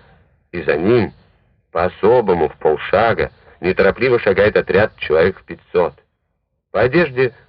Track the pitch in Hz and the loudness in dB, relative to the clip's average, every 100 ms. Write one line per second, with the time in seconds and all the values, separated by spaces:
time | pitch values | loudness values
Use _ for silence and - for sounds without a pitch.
0 | _ _ _ _ _ 87 73 73 92 123 | _ _ _ _ _ -10 -4 -2 2 0
1 | 82 - _ _ _ _ _ 85 90 - | 0 -8 _ _ _ _ _ -4 -4 0
2 | 104 123 101 87 76 - 78 73 - 98 | 2 2 2 0 -2 -2 -2 -2 -2 0
3 | 117 90 67 _ _ - 92 92 95 90 | 0 -2 -6 _ _ -8 -4 0 0 0
4 | 127 120 104 92 104 92 - 95 110 - | 0 0 0 2 2 0 0 0 0 -4
5 | - 78 92 - - 87 _ 90 80 - | -2 0 0 -2 -14 -18 _ -2 -2 -6
6 | _ _ _ _ _ _ _ 92 127 156 | _ _ _ _ _ _ _ -2 0 0
7 | 156 123 127 - | -2 -2 -4 -4